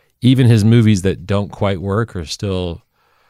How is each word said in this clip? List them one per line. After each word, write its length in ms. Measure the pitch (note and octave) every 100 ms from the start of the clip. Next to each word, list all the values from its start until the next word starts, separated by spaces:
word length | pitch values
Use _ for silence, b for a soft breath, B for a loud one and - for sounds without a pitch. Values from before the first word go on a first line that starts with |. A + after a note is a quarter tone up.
| b b
Even 260 | B2 C3 A#2+
his 180 | A#2
movies 380 | G#2+ A#2 A2 G2+
that 240 | F#2+ E2 F2
don't 240 | G2+ G2+
quite 300 | - G2+ F#2+
work 320 | G2 G2+ A#2
are 100 | F#2
still 580 | D2+ - G#2 F#2 F2 E2+ _ _ _ _